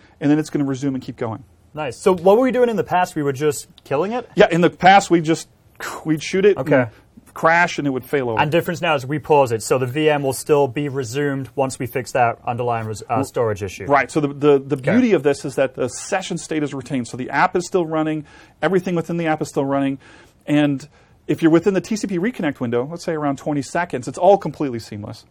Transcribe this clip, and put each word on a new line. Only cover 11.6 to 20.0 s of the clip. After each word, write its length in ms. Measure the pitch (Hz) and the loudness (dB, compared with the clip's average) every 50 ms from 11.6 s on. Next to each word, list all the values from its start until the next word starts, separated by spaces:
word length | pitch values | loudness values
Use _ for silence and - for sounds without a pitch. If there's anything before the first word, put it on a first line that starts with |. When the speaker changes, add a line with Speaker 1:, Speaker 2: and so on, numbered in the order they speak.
| 135 131 - - | -4 -4 -4 -6
Speaker 2:
we 80 | 135 | -8
fix 260 | 117 - 135 120 - - | -6 -6 -6 -6 -2 0
that 260 | 139 123 117 117 - - | 2 2 2 0 -2 -6
underlying 400 | - 123 120 127 120 117 113 113 | -6 -6 -4 -2 -2 -2 -4 -4
res-, 160 | 110 110 98 - | -6 -8 -10 -8
uh, 140 | - 120 | -4 -2
Speaker 1:
R-, 80 | 110 110 | -2 -2
Speaker 2:
storage 380 | - - 147 123 113 107 95 104 | -2 -2 -2 0 0 -2 -4 -6
issue. 220 | 95 - - 101 | -8 -8 -8 -2
Speaker 1:
Right. 260 | 90 143 139 131 120 | 0 2 2 2 0
So 100 | - 165 | -2 -2
the, 80 | 147 143 | -2 -2
the, 300 | 143 143 127 147 143 143 | -2 0 4 4 4 4
the 180 | 135 139 147 | 4 0 -6
Speaker 2:
Okay. 160 | 139 127 139 - | -4 -2 0 2
Speaker 1:
beauty 200 | 240 254 233 202 | 2 4 4 2
of 100 | 156 135 | 2 2
this 220 | 147 139 - - | 2 0 0 -2
is 120 | 151 131 | -6 -2
that 180 | - 139 127 - | -2 -2 -2 -2
the 140 | - 139 123 | -4 -6 -4
session 500 | - - - - - 185 185 - 190 165 | -6 -8 -8 -4 -4 -4 -4 -4 -8 -8
state 240 | - - 165 156 147 | -8 -6 -4 -4 -4
is 100 | 139 135 | -4 -4
retained. 360 | 139 127 - 147 131 120 - | -8 -8 -6 -6 -6 -6 -6
So 100 | - 123 | -8 -10
the 100 | 127 131 | -8 -4
app 260 | 143 139 165 185 - | 0 2 2 2 2
is 120 | 185 180 | 0 -2
still 180 | - - 190 175 | 0 0 -2 -2
running, 400 | 160 160 160 156 156 156 156 147 - - - - - _ _ - | 0 -2 -2 -2 -2 -4 -6 -8 -10 -16 -20 -20 -20 _ _ -2
everything 320 | 160 185 185 180 196 180 | 0 0 0 0 0 -2
within 240 | 170 160 - 170 170 | -4 -4 -4 -4 -4
the 80 | 170 | -2
app 160 | 160 156 147 156 | -2 -2 -2 -4
is 60 | 147 | -6
still 160 | - 151 139 | -4 -4 -2
running, 320 | 139 139 139 139 135 139 135 | 0 0 -2 -2 -2 -4 -6